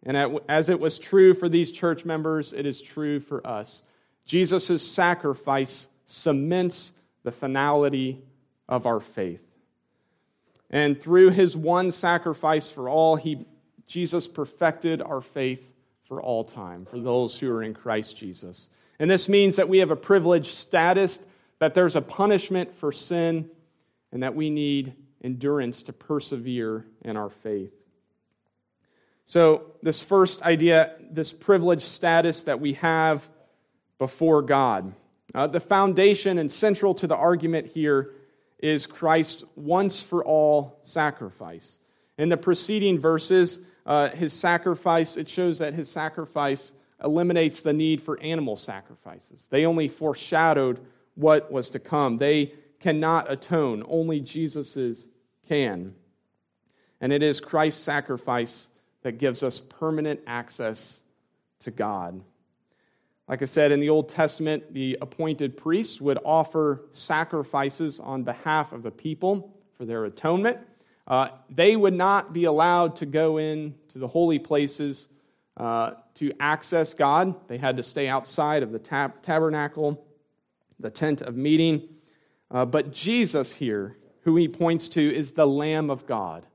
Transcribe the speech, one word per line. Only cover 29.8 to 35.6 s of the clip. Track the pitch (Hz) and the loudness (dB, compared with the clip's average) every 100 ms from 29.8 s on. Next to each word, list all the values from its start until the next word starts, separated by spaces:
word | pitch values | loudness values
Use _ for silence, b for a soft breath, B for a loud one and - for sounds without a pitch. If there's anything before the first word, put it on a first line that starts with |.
this | 160 156 | -4 -4
first | - 196 185 - | 2 4 4 2
idea, | 165 165 170 160 160 - - | 0 4 6 6 4 0 -12
this | 160 156 | -8 -8
privileged | - - 196 170 165 - | -8 2 4 4 0 -2
status | - 175 165 165 160 | -4 2 4 2 0
that | - 135 | -4 -4
we | 147 | -2
have | 135 170 160 160 151 - _ _ _ _ _ _ _ | -2 0 2 2 0 -4 _ _ _ _ _ _ _
before | 131 - 160 151 | -8 0 4 4
God. | 139 139 131 101 95 95 _ _ _ | 4 2 2 0 -6 -14 _ _ _
Uh, | - 147 | -4 -2
the | 160 | -2